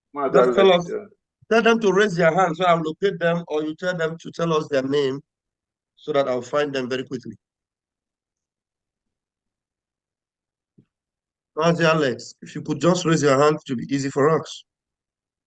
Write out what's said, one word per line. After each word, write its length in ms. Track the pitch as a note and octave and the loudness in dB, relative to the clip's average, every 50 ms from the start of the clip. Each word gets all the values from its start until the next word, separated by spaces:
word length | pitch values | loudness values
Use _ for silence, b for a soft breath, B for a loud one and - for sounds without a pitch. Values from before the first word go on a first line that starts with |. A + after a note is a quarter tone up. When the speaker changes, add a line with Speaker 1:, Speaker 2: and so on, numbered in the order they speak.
| _ _ - | _ _ -8
Speaker 1:
Maazị 180 | C#3+ C#3 - C#3 | -4 -4 2 4
Speaker 2:
Just 100 | C3+ B2 | 4 4
Speaker 1:
Alex, 120 | B2+ A#2+ | 4 4
Speaker 2:
tell 160 | F#3+ G3 F#3+ F3+ | 4 6 6 4
us, 160 | F3 E3+ - | 4 0 -4
Speaker 1:
yeah. 140 | A2 G#2 G#2 - _ _ _ _ _ _ _ - | -10 -12 -12 -14 _ _ _ _ _ _ _ 0
Speaker 2:
tell 120 | G#3+ A3+ A3+ | 0 2 4
them 180 | A3+ A#3 A3+ | 4 2 2
to 120 | A3+ G3 F3+ | 2 2 2
raise 240 | F#3+ G#3+ G#3 E3+ | 2 2 2 2
their 160 | E3 E3+ D#3+ D#3 | 2 2 2 4
hand 220 | F#3 F#3+ F3 D#3+ | 2 2 0 0
so 80 | E3 F#3 | 0 2
I'll 160 | F3+ E3+ E3 D#3+ | 2 2 2 0
locate 360 | D#3 D#3+ - F#3+ G3+ F#3 E3+ | -4 -4 -4 -4 -4 -2 -2
them, 260 | F3 E3+ E3+ E3+ E3+ - | -2 -2 -2 -2 -4 -4
or 140 | D3+ D3+ D#3 | -4 -4 -4
you 100 | D#3 D#3 | -4 -6
tell 220 | - F#3 F3+ F3+ | -6 -6 -6 -4
them 200 | E3+ D#3+ D#3+ E3 E3 | -4 -4 -4 -6 -8
to 120 | - C#3+ | -14 -14
tell 220 | - - E3 E3+ D#3+ | -8 -6 -2 -2 0
us 140 | D#3 D#3 - | -2 -2 0
their 140 | C#3+ C3+ C3 | -2 -2 -2
name 380 | C3+ C#3 D3 C#3+ C3 C3 C#3+ - _ _ _ _ _ _ _ _ _ _ _ _ _ _ | 0 0 0 0 -2 -2 -6 -10 _ _ _ _ _ _ _ _ _ _ _ _ _ _
so 160 | _ - - D3 | _ -10 -2 -2
that 160 | C#3 C#3 B2+ | 0 0 0
I'll 140 | B2+ B2 A#2+ | -2 -4 -4
find 300 | - - D3 D3 D3 C3+ | -4 -4 -2 -2 -2 -4
them 160 | C3+ B2+ A#2+ | -6 -4 -4
very 160 | C3 B2+ C3 | -4 -6 -6
quickly. 320 | - C#3+ A#2+ - A#2 G#2+ - _ _ _ _ _ _ _ _ _ _ _ _ _ _ _ _ _ _ _ _ _ _ _ _ _ _ _ _ _ _ _ _ _ _ _ _ _ _ _ _ _ _ _ _ _ _ _ _ _ _ _ _ _ _ _ _ _ _ _ _ _ _ _ _ _ _ _ _ _ _ _ _ _ _ _ _ _ _ _ _ _ _ _ D3+ | -8 -10 -12 -12 -14 -16 -18 _ _ _ _ _ _ _ _ _ _ _ _ _ _ _ _ _ _ _ _ _ _ _ _ _ _ _ _ _ _ _ _ _ _ _ _ _ _ _ _ _ _ _ _ _ _ _ _ _ _ _ _ _ _ _ _ _ _ _ _ _ _ _ _ _ _ _ _ _ _ _ _ _ _ _ _ _ _ _ _ _ _ _ 0
Maazị 260 | D#3 E3+ E3 E3 E3 | 0 0 2 2 2
Alex, 500 | D#3+ D#3+ D#3+ D3 C3 A#2 A2+ - - - _ | 2 2 2 0 -2 -2 -6 -10 -16 -20 _
if 140 | - - - | -20 -16 -14
you 80 | - C#3+ | -12 -8
could 180 | - D3+ C3 | -8 -6 0
just 240 | E3 E3+ F3+ F3 - | 2 2 2 2 0
raise 180 | D3+ D3+ D3 C#3 | 0 0 2 2
your 160 | D3 C3 C#3 | 2 4 4
hand, 160 | D3 D3+ D#3 | 4 4 2
it 140 | - - - | 0 -4 -8
will 60 | C3+ | -8
be 180 | A#2 D#3 - C#3 | -8 -6 -4 -4
easy 140 | C#3+ C3+ C#3 | -4 -4 -4
for 300 | - D3 C3+ D#3 D#3+ D3 | 0 0 2 2 2 0
us. 240 | - - - - - _ _ _ _ _ _ _ _ _ _ _ _ _ _ _ _ | -2 -6 -12 -18 -20 _ _ _ _ _ _ _ _ _ _ _ _ _ _ _ _